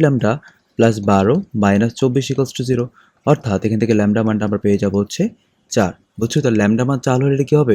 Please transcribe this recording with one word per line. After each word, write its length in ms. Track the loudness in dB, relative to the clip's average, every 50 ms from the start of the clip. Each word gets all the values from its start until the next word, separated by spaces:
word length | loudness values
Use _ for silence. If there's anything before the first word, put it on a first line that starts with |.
| 2
lambda 260 | 2 2 2 0 -2 -2 -4 -8 -14 -20 _ _ _ _
plus 200 | 2 2 2 2 0 0 2
বারো 260 | 2 4 4 2 2 0 -2 -4 -2 0 2
minus 280 | 2 2 2 0 -2 -2 -2
চব্বিশ 260 | -2 0 0 -2 -2 -2
equals 200 | -4 -4 -4 -4 -6 -6
to 40 | -4 -2
zero। 160 | -2 -2 -4 -6 -10 _ _ _ _ _ _ 0
অর্থাৎ 280 | 0 0 0 -2 -2 -2 -2
এখান 140 | -2 -2 0 0
থেকে 100 | 0 2 2
ল্যামডা 220 | 2 2 0 0 0 0
মানটা 160 | -2 -2 -2 -2
আমরা 120 | -4 -2 0
পেয়ে 120 | 0 0 0 0
যাবো 140 | 0 0 -2
হচ্ছে 220 | -2 -2 -4 -4 -4 -4 -6 _ _ _ _ _ _ _ -2
চার। 160 | -2 -2 -2 -4 -8 _ _ _ -6
বুঝছো? 180 | -6 -4 -2 -2 0
তাহলে 140 | 0 0 2
ল্যামডা 220 | 2 0 0 0 0 -2
মান 80 | -2 -2 -2
চার 120 | -2 0 0 0
হলে 100 | 0 0 -2
এটা 80 | -2 0
কি 60 | 0 0
হবে? 120 | 2 2 0